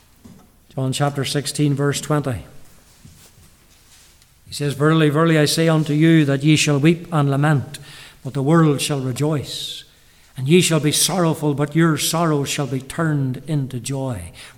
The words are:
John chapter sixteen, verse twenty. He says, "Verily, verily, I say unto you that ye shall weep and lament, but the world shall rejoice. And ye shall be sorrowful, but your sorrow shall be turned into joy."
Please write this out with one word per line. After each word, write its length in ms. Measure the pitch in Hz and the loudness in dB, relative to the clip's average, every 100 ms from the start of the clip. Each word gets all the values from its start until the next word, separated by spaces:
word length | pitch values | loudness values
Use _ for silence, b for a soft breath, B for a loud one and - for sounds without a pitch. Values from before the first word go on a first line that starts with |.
| _ _ - - - _ _ | _ _ -20 -20 -20 _ _
John 200 | - 131 | -8 -6
chapter 320 | 131 143 139 135 | -2 -4 -4 -4
sixteen, 480 | 147 135 - 147 | -4 -6 -2 -2
verse 260 | 135 143 139 | 0 -2 -4
twenty. 460 | - 151 135 104 - - - - _ _ - - - _ - _ _ _ _ - _ _ _ _ - | -4 -4 -2 -8 -10 -20 -20 -20 _ _ -20 -20 -20 _ -20 _ _ _ _ -20 _ _ _ _ -18
He 80 | |
says, 180 | - 147 | -6 -6
"Verily, 380 | 131 151 160 156 | 0 2 4 4
verily, 280 | 143 165 160 | 2 2 4
I 60 | |
say 240 | 147 156 165 | 2 2 2
unto 240 | 160 151 | 2 0
you 320 | 147 160 160 | 2 6 6
that 180 | 143 139 | 4 2
ye 140 | 147 151 | 2 4
shall 220 | 151 143 | 2 2
weep 280 | 151 170 175 | 2 2 -2
and 180 | 160 143 | 0 0
lament, 480 | 139 151 147 104 - B B B B | 2 2 2 0 -12 B B B B
but 80 | 131 | -10
the 100 | 139 | -4
world 380 | 135 165 156 139 | 2 4 4 2
shall 200 | - 143 | -2 -4
rejoice. 840 | 131 123 151 151 - - - - - b b b b | -4 -4 -2 -2 -6 -10 -12 -14 -18 b b b b
And 140 | - 131 | -10 2
ye 140 | 180 | 4
shall 180 | 175 160 | 4 2
be 120 | 147 | 0
sorrowful, 600 | - - 180 165 151 151 | 0 0 0 0 0 -2
but 240 | 139 147 160 | -2 -2 2
your 220 | 165 147 | 2 2
sorrow 460 | - 160 170 147 | -2 -2 0 0
shall 220 | 139 - 139 | -2 -4 -4
be 140 | 131 | -6
turned 600 | 135 - 160 147 131 123 - | -8 -4 -2 0 -2 -4 -4
into 320 | 151 131 127 | -4 -4 -6
joy." 540 | 110 139 135 107 85 B B | -8 -6 -6 -8 -10 B B